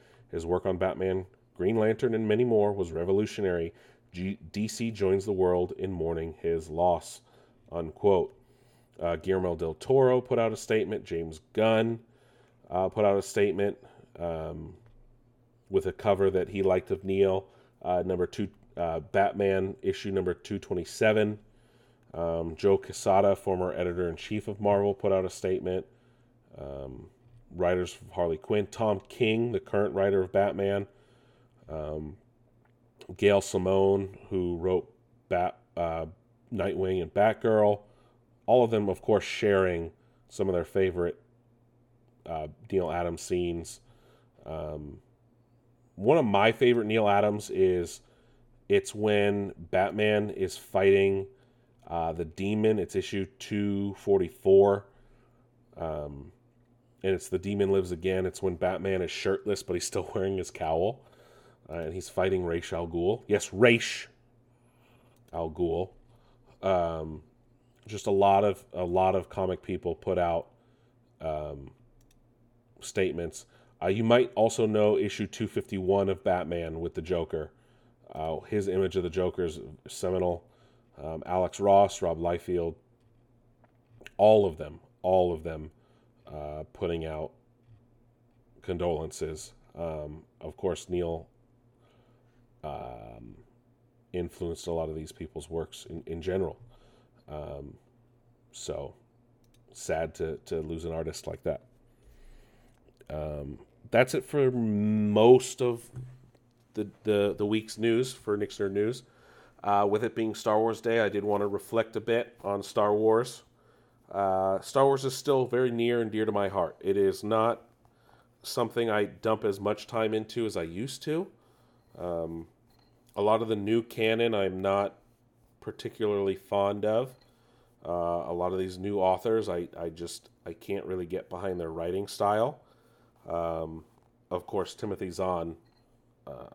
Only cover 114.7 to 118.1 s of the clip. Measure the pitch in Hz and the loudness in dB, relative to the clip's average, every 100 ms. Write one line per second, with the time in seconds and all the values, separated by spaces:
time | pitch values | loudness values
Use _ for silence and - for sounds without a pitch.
114.7 | 139 139 135 131 135 147 135 123 123 127 | 2 4 2 -2 -4 0 0 0 0 0
115.7 | 117 117 120 113 107 107 101 98 95 85 | 0 0 0 0 -2 0 0 0 -2 -4
116.7 | - 95 98 98 92 104 110 113 113 - | -4 -2 2 2 0 0 2 2 0 -8
117.7 | _ _ _ _ | _ _ _ _